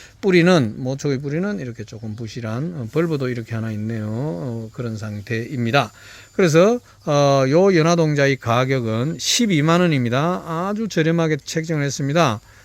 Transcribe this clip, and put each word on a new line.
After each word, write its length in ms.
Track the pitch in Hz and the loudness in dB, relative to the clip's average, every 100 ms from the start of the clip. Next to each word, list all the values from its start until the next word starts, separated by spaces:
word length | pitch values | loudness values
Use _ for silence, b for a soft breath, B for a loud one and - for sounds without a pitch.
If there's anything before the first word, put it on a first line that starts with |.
| B - | B -4
뿌리는, 540 | 208 180 170 180 113 110 | 2 4 6 4 2 -4
모촉의 420 | 127 139 147 131 | -6 -4 -4 -4
뿌리는 400 | 143 151 196 202 | -4 -4 -4 -6
이렇게 240 | 127 117 | -8 -10
조금 320 | 104 110 110 107 | -14 -12 -12 -10
부실한, 580 | 113 123 113 113 165 170 | -10 -8 -6 -6 -6 -8
어, 100 | 110 | -6
벌브도 380 | 151 170 151 127 | -2 -2 -2 -4
이렇게 240 | 120 113 | -6 -6
하나 180 | 113 113 | -6 -6
있네요. 340 | 107 107 113 107 | -6 -6 -6 -6
어, 600 | 110 147 170 143 113 110 | -4 -6 -6 -6 -8 -10
그런 240 | - 120 110 | -10 -8 -8
상태입니다. 920 | 107 104 101 113 120 139 117 139 117 B B B B | -8 -10 -6 -6 -4 -4 0 0 0 B B B B
그래서, 460 | - 180 156 196 240 b b - | 0 4 6 4 2 b b -2
어, 380 | 143 143 139 131 | 2 4 4 4
요 260 | 151 202 175 | 4 6 6
연화동자의 640 | 156 175 156 147 139 135 | 4 4 2 2 2 2
가격은 800 | 117 117 131 135 113 110 135 165 | 2 2 2 0 0 -2 -2 -4
십이만 640 | - - 233 160 151 170 | -2 0 2 2 4 4
원입니다. 600 | 180 143 120 123 160 185 160 | 4 2 2 0 0 -2 -4
아주 420 | 165 190 208 226 | -6 -4 -4 -2
저렴하게 500 | - 156 170 160 156 | 0 2 2 0 -2
책정을 460 | - 165 160 156 | -4 -6 -4 -2
했습니다. 560 | 143 - 139 156 151 104 b b | -2 -2 -2 2 2 0 b b